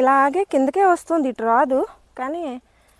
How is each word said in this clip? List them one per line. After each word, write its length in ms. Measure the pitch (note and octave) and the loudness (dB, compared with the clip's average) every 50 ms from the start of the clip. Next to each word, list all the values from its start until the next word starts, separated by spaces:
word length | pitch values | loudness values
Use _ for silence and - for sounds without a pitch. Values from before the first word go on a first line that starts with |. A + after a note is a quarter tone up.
ఇలాగే 420 | B3+ C4 C4+ C4+ C4+ C#4+ C#4 F4+ G4+ | 2 2 4 4 2 2 0 -2 -2
కిందకే 420 | - - C#4 C4+ C4+ - F#4+ G4+ | -2 0 0 0 0 0 2 2
వస్తుంది, 440 | F#4+ F4 E4 - - E4 E4 C#4 C4 | 2 2 0 -2 -2 -2 -2 -2 -2
ఇటు 140 | A#3 - A3 | -4 -4 -2
రాదు. 440 | A3+ A3+ B3 D4+ C4 C4 C4+ F#4+ - - - _ _ - | 0 2 2 2 2 0 -2 -2 -4 -8 -16 _ _ -14
కానీ 440 | - B3+ C4+ D#4 F4 E4+ C#4+ B3 B3+ - _ _ _ _ _ _ _ | -10 -10 -8 -8 -8 -8 -10 -12 -12 -16 _ _ _ _ _ _ _